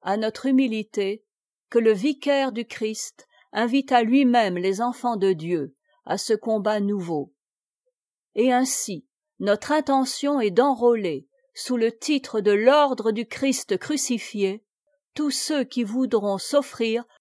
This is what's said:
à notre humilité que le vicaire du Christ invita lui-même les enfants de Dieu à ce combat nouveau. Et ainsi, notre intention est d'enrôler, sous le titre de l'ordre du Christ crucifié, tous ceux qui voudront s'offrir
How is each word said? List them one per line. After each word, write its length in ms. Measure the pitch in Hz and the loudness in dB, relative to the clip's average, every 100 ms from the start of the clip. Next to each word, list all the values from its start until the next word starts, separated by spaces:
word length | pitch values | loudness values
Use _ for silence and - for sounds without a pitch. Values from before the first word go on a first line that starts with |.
à 160 | 175 202 | -4 -2
notre 300 | 220 220 269 | -2 -4 2
humilité 760 | 262 262 220 208 214 196 214 _ _ _ _ - | 2 2 -2 -6 -4 -4 -6 _ _ _ _ -2
que 80 | 233 | 2
le 140 | 220 | 4
vicaire 600 | 208 262 294 285 277 262 | 4 2 -2 0 0 0
du 120 | 220 | -4
Christ 640 | 226 - 220 220 - - - _ _ | -8 -6 -6 -6 -12 -16 -20 _ _
invita 500 | - 233 269 269 247 | -4 0 0 4 2
lui-même 540 | 226 269 254 240 208 175 | 4 4 4 4 2 0
les 240 | 190 196 | -2 -2
enfants 360 | 240 - 247 214 | -4 -4 -4 0
de 160 | 196 | 0
Dieu 420 | 170 165 170 135 _ _ _ | 0 -2 -4 -4 _ _ _
à 140 | - 202 | -6 -4
ce 140 | - | -2
combat 480 | 214 233 220 208 214 | -2 0 -2 0 0
nouveau. 540 | 202 208 170 156 143 _ _ _ _ _ _ _ _ _ _ | 0 -2 -2 -4 -6 _ _ _ _ _ _ _ _ _ _
Et 180 | - 254 | 0 2
ainsi, 540 | 247 262 - - 175 - _ _ - | 2 2 -2 -6 -8 -12 _ _ -4
notre 320 | 196 208 - | -2 0 0
intention 680 | 302 294 269 262 - 285 285 | 0 2 0 0 -2 -2 0
est 100 | 214 | 0
d'enrôler, 760 | 180 277 233 240 226 185 139 - _ _ | 2 2 4 2 2 0 -6 -10 _ _
sous 220 | - - 247 | -12 -4 0
le 200 | 226 226 | 0 -2
titre 440 | - 285 - 220 | -2 -2 -2 -2
de 120 | 202 | 2
l'ordre 580 | 202 233 294 285 254 220 | 4 4 4 4 0 -2
du 160 | 214 - | -2 -6
Christ 520 | - 269 262 - 190 | -4 -2 -2 -2 -4
crucifié, 880 | - 302 - 240 - 208 190 208 _ _ _ _ _ | -2 -4 -2 -4 -4 -4 -4 -4 _ _ _ _ _
tous 160 | - 294 | -6 -4
ceux 340 | 269 - 294 | -4 -2 -2
qui 180 | 262 247 | -2 -4
voudront 560 | 208 240 254 220 202 196 | -4 -2 0 0 0 -4
s'offrir 680 | - 285 269 - 226 226 - _ | 0 0 0 -2 -2 -2 -6 _